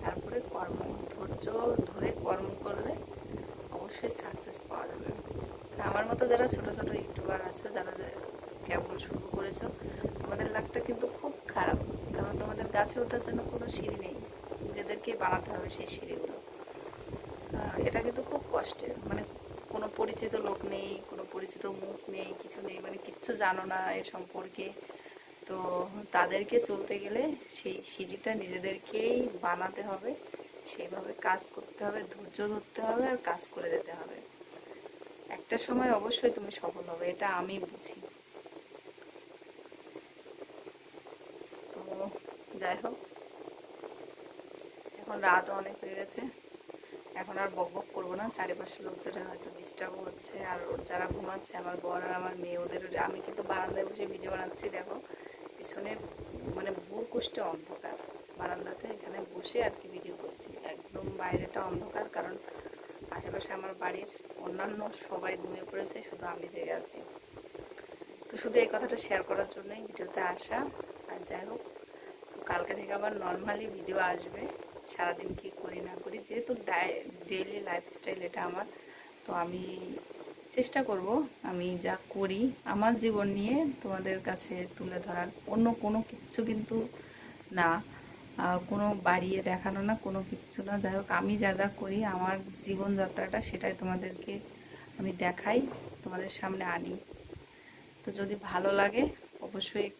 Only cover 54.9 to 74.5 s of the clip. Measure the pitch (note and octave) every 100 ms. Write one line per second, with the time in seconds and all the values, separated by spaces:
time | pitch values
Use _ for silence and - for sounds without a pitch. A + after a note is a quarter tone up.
54.9 | - - - - - - - - - G#3
55.9 | A3 - - - - - - G3 F#3+ -
56.9 | A3 A3+ A#3+ A3+ - F#3+ E3 - - -
57.9 | - - - - - F3+ F3+ - - -
58.9 | - - - - F3+ - A#3+ A3+ - F3+
59.9 | F3+ - - - - - - - - -
60.9 | - - - F3+ F3+ - G3 F#3+ F3+ -
61.9 | - - - - - - - - - -
62.9 | - - F3 F3+ F3 - G3 F#3+ F#3 F#3
63.9 | F#3+ G3 - - - - F#3 G3+ G#3 G#3+
64.9 | - - F#3 F#3 F#3+ F#3 F#3 - G3 G3
65.9 | - - - F3 E3+ - - E3 E3 -
66.9 | - - - - - - - - - -
67.9 | - - - - A3 A#3+ A3+ A3+ G#3+ B3
68.9 | A#3 - G3 - G3 G3 - F#3+ G#3+ G#3+
69.9 | - F#3 - F3+ F3+ - A3+ C#4+ - -
70.9 | - - F3+ F3+ F#3 F#3 - - - -
71.9 | - - - - - - F3 F3 G#3 G3+
72.9 | G3 G#3 G#3 F3+ F3+ G3+ G#3 A3 - -
73.9 | F#3+ F#3 F3+ - - -